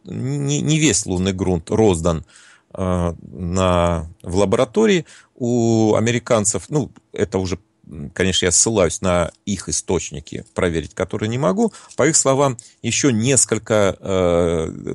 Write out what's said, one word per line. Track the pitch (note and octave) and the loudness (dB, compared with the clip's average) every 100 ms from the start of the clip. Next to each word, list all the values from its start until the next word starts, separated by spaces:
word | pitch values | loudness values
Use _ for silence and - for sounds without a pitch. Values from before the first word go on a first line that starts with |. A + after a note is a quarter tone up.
| - | -6
не, | G#2 B2 C#3+ C#3 D3 | -8 -6 -4 -2 -2
не | B2+ D#3 | 0 2
весь | D3+ - | 2 0
лунный | F#2+ F2+ F#2 | -2 -2 -2
грунт | F#2+ F#2 F2 - | -2 -2 -2 -2
роздан, | G#2+ A2 E2+ F2 D#2+ - - - _ _ | 2 2 2 0 -2 -6 -20 -20 _ _
э, | - F#2 F2+ E2+ - | -6 -4 -2 -2 -6
на, | - C#2 F2 F#2 F#2 F2 F2 E2 D#2+ - | -12 -10 -4 0 2 4 2 0 -6 -12
в | - F2+ | -4 0
лаборатории. | G2+ F#3+ C3 G#3 A3 F#3 - - _ - | 2 2 0 2 2 2 -2 -14 _ -6
У | A#2+ A#2+ A2+ A2+ A2 G#2+ | -2 2 2 4 4 2
американцев, | A2+ A#2 - A#2 G#2 - - | 2 0 2 0 2 -4 -4
ну, | D3 A2+ - _ | -4 -4 -10 _
это | - F#2+ F#2+ | -4 -2 -2
уже, | F#2 F2+ _ _ - | -4 -6 _ _ -20
м, | D2+ D2 | -14 -8
конечно, | - F#2 - | -2 0 2
я | F2+ | 2
ссылаюсь | - A#2 A2 F2 - | 2 2 2 2 0
на | F#2+ F2 E2 - - | 0 0 -2 -6 -8
их | F#2+ - | -6 -6
источники, | - - F2+ - D2 - - - | -6 -2 -4 -4 -12 -12 -14 -10
проверить | - F2+ E2 D2+ | -4 -2 -2 -6
которые | - F#2 G#2+ G#2+ | -6 -6 -4 -4
не | A#2+ | -2
могу. | D#3 F#3+ A3+ - - - | -2 0 -2 -4 -8 0
По | C#3+ | 0
их | D#3 | 2
словам, | C3+ C3+ C#3+ A#2+ - _ | 2 2 0 -2 -12 _
еще | A#2 - D3 | -4 0 2
несколько, | A2 A#2+ B2+ - A2 - G#2+ G2 - | 2 2 2 0 -2 0 2 2 0
э, | - F#2 F2+ E2+ F2 E2 D#2+ G1+ - | -2 0 2 2 2 0 -4 -8 -10